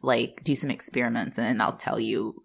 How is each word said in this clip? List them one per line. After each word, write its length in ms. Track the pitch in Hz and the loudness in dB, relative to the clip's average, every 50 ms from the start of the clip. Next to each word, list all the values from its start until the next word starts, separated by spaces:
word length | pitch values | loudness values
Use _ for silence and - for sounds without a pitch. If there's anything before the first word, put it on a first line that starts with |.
| - | 2
like, 400 | 131 123 117 120 123 - - - | 2 4 4 2 0 -4 -4 -2
do 120 | - 139 | 0 0
some 160 | - - 139 | 2 0 0
experiments, 680 | - - - - - 127 123 117 117 117 90 - - 113 | -2 -2 -4 -2 0 0 0 0 0 -2 -2 -2 -2 0
and 240 | 117 113 123 107 107 | 0 2 2 2 2
I'll 140 | - - | 0 0
tell 240 | - - - - 113 | -2 -2 -2 -2 0
you 440 | 113 110 110 - 110 110 - - | 0 0 0 0 -2 -4 -6 -10